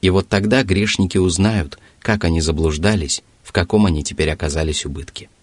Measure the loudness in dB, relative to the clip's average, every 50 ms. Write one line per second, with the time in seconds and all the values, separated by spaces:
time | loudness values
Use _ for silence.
0 | 2 2 2 2 0 2 0 0 2 2 2 2 2 2 2 0 0 -2 0 0
1 | 0 0 2 2 2 2 2 2 2 2 2 0 -2 -4 -8 -20 _ -20 _ _
2 | -2 -2 -2 0 2 0 0 2 2 0 0 0 0 0 0 0 0 0 0 0
3 | -2 -4 -6 -8 _ _ _ _ _ -6 -2 -2 -2 2 2 2 4 4 2 0
4 | -2 -6 -4 -2 -2 -2 -2 -2 -4 -4 -2 -2 -2 -2 -4 -4 -6 -8 -10 -10
5 | -12 -14 -16 -18 -20 -20 _ _